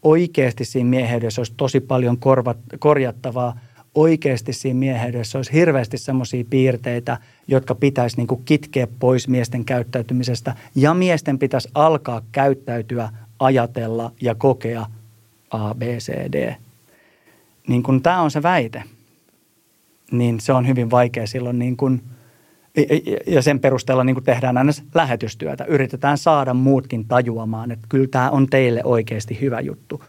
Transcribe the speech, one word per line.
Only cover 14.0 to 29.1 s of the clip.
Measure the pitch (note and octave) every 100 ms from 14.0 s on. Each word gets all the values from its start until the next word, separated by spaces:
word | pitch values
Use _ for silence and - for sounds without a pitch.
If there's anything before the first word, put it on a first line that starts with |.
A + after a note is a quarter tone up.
| A#2 -
ja | A#2+ A2+
kokea | C#3 B2+ A#2 A2+ A2 - - _ _ _ _
A, | A2+ G#2+ A#2+
B, |
C, | A#2+ A#2+ - - -
D. | - B1 - - _ _ _ _ _ _ _ _ _ -
Niin | B2
kun | A#2+ C3
tää | E3 F#3
on | D#3
se | D3
väite, | E3 F3+ A2+ A#2+ A2 _ _ _ _ _ _ _ _ _ _ _ _
niin | A#2+ A#2+ A2+
se | -
on | B2+ B2
hyvin | B2+ A#2
vaikea | B2 B2 A#2+ G#2+
silloin | B2+ B2 B2
niin | B2 B2
kun, | C3+ B2+ - - _ _ _ _ _ -
ja, | C#3+ D3+ -
ja, | G2+ -
ja | D#3+
sen | B2+ C3+
perusteella | C3+ B2+ - C3
niin | B2+ C3
kun |
tehdään | C3 A#2+ B2+ B2
aina | C#3 D3 - E3
lähetystyötä. | C#3+ A#2+ A2 - D#3 C3+ -
Yritetään | D3 C3 C3 C#3 C#3+
saada | E3+ D3+ C3
muutkin | B2+ C3 C3+ C3 A#2 A2
tajuamaan, | B2 A#2+ A2+ A2 A2 A#2
että | A2+ A2
kyllä | C3 C3+
tää | C3+ B2+
on | C#3 C3+
teille | C3+ B2+ A#2
oikeesti | B2+ A#2+ A2